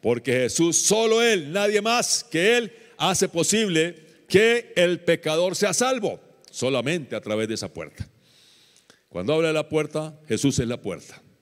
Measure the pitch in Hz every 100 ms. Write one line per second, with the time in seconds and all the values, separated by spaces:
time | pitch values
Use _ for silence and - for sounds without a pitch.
0 | 104 120 127 127 123 - 170 156 - 214
1 | 226 220 233 208 143 180 208 208 214 240
2 | - - - 156 190 240 233 - - -
3 | 160 185 185 170 160 208 214 160 165 175
4 | - - _ 185 220 240 233 - 175 175
5 | 175 160 156 156 180 175 202 180 247 262
6 | 196 90 - _ - - 127 135 120 175
7 | 131 110 104 107 110 107 95 - 78 -
8 | - _ _ _ _ _ _ _ _ _
9 | _ - 98 156 165 156 151 151 151 151
10 | 156 151 - 110 139 127 120 120 107 82
11 | - - _ _